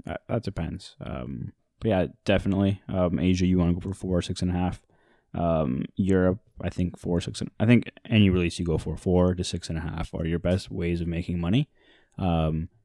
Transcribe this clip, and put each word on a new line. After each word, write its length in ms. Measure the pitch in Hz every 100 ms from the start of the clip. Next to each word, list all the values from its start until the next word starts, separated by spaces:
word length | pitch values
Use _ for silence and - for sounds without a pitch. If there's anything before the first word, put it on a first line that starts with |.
| -
that, 160 | - -
that 160 | 117
depends. 520 | 101 - 160 - - -
Um, 520 | - 65 62 62 - - _ _
but 100 | 110
yeah, 180 | 95 82 -
definitely. 580 | - 92 101 95 98 98 -
Um, 300 | 95 90 80
Asia, 300 | 90 92 92
you 100 | 92
wanna 160 | 85
go 60 | 87
for 140 | 95
four, 280 | 92 92 90
six 220 | - 90
and 80 | 90
a 20 |
half. 300 | 90 90 - _ _ _ _ _
Um, 520 | - 85 80 73 65 - -
Europe, 440 | 95 95 90 95 _ -
I 80 | 92
think 260 | - 90 -
four, 240 | 92 85
six, 200 | - -
and, 80 | - -
I 60 | 110
think 240 | 120 - - -
any 240 | 110 98
release 300 | 92 85 -
you 60 | 85
go 120 | 78
for 180 | - 80
four 360 | 95 90 90
to 100 | 90
six 240 | 90 85 -
and 100 | 82
a 20 |
half 320 | 80 82 82
are 140 | - 82
your 120 | 85
best 300 | 87 95 -
ways 320 | 113 85 85
of 60 | 85
making 320 | 85 87 87
money. 300 | 85 120 151 _ _ _ _ -
Um, 500 | 92 82 80 80 85 _